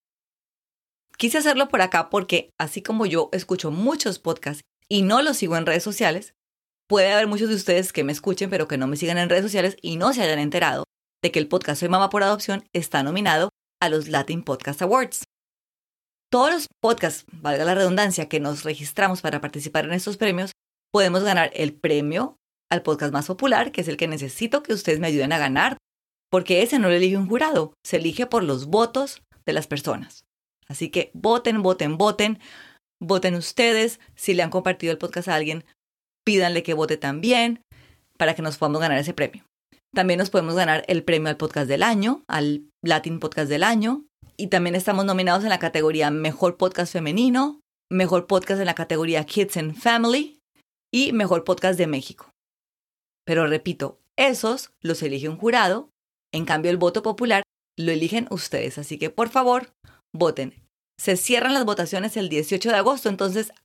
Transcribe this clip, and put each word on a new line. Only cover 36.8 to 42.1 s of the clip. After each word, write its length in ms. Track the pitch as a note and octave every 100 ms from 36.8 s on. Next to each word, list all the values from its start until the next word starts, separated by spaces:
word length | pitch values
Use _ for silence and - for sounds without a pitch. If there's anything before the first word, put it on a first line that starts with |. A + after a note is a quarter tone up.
| D#3 D#3
también 680 | C#3 D3 G#3+ B3 A#3 A#3 _ - - _ _ -
para 180 | D#3+
que 80 | D3+
nos 160 | D#3 C#3+
podamos 220 | D3+ D3+
ganar 180 | E3 C#3
ese 160 | D3
premio. 300 | E3+ C#3 - - _ _ _ _
También 240 | - F3+ F3
nos 120 | F#3
podemos 240 | G3 E3
ganar 300 | E3+ E3+ D#3 -
el 160 | F3
premio 240 | E3 E3 D#3
al 80 | D3+
podcast 320 | D#3 D3+ C3+
del 140 | C#3+
año, 420 | G#3 G#3+ G#3